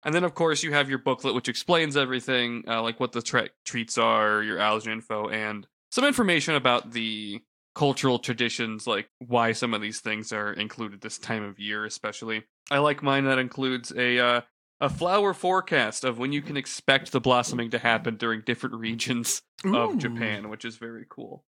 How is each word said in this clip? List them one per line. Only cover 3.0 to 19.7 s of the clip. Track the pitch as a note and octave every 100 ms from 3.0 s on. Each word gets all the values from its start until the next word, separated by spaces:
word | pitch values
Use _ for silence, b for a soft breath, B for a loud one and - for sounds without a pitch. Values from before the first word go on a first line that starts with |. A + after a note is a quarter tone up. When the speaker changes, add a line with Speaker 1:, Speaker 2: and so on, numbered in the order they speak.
Speaker 1:
what | B2
the | A#2+
tre-, | A#2 B2+ - _
treats | - A#2+ A2+ -
are, | A2+ A2 G#2+ G#2+
your | G#2+ F2+
allergen | G#2 A2 A2
info, | A2 A2 G#2+ G#2+
and | A2 G#2+ G#2 G2+ _ _
some | -
information | C#4 C4 G#3 E3 C#3+
about | D3+ C3 A#2+ A2+
the | A#2 A2+ G#2+ G#2+ G#2 _ _ _
cultural | - D3 C3+ C3+ A#2+
traditions, | - A#2 A#2+ - A2+ A2 B2
like | G#2 G#2+ _
why | A#2+ A#2+ A2+
some | A2 B2
of | A2
these | G#2+ G#2+
things | - G#2+ A2
are | A2 G#2
included | G2+ G#2+ - A2 G2
this | A2 -
time | - A2+
of | G#2 G2+
year, | G#2 G#2+ G#2+
especially. | - A2 G#2 A2+ A2 - _ -
I | C#3+
like | D3 C#3+
mine | C#3 C#3
that | C3+ C3
includes | B2+ - C3 B2+ A#2+ -
a, | B2 B2
uh, | B2 A#2+ - _ _ _
a | D3
flower | - E3+ G3 G3+
forecast | F3+ F3+ F#3 F3+ D3+ A2 -
of | C3 A2+
when | B2+
you | C#3+
can | - C#3+
expect | C3 - - C3+ -
the | C3+
blossoming | B2 B2 A#2+ B2 A#2
to | A2+
happen | A#2+ A2+ B2 A2
during | A#2 A2
different | A2 A#2+ C3 A2+
regions | A2+ A2+ - A#2+ A#2 - _ -
of | F#3+